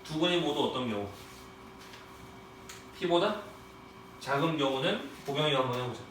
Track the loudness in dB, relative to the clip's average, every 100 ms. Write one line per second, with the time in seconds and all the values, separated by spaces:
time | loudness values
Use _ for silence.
0 | -4 2 4 6 4 2 2 2 0 0
1 | -2 -8 -14 -16 -16 -16 -18 -16 -16 -16
2 | -16 -16 -16 -16 -18 -18 -16 -16 -16 -2
3 | 4 6 6 2 -6 -14 -18 -18 -18 -18
4 | -18 -12 0 4 4 4 4 4 2 0
5 | -2 -10 -4 2 4 4 2 0 -2 -6
6 | -10